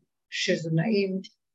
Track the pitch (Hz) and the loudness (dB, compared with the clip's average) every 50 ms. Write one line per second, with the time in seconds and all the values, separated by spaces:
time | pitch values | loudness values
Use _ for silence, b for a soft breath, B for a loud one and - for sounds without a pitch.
0 | _ _ _ _ _ - - - - 196 175 160 160 165 160 165 - 226 220 202 | _ _ _ _ _ -10 -6 -4 0 0 0 0 0 0 0 2 2 2 2 2
1 | 196 190 190 190 - - _ _ _ _ | 2 0 -2 -4 -6 -10 _ _ _ _